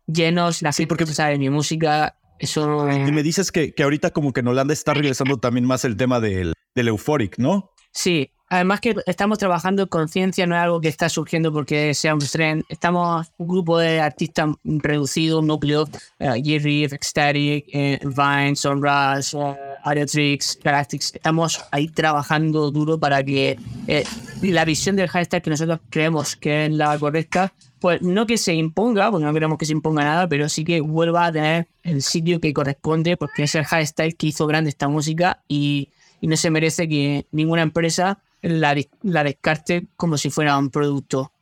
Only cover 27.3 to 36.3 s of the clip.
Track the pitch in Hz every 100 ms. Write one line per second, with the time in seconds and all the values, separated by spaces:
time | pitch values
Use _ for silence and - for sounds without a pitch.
27.3 | 180 190 _ - - 180 170 180 190 233
28.3 | 226 - 160 160 160 127 202 214 190 147
29.3 | 156 156 151 156 156 160 151 147 165 180
30.3 | 143 147 160 156 170 151 160 165 170 175
31.3 | 156 151 165 170 _ 175 143 - 170 165
32.3 | 165 160 143 139 135 156 160 165 175 143
33.3 | - 147 160 147 165 151 - 160 160 156
34.3 | - 151 156 156 - 143 151 151 160 180
35.3 | - - 147 143 143 139 _ _ - 160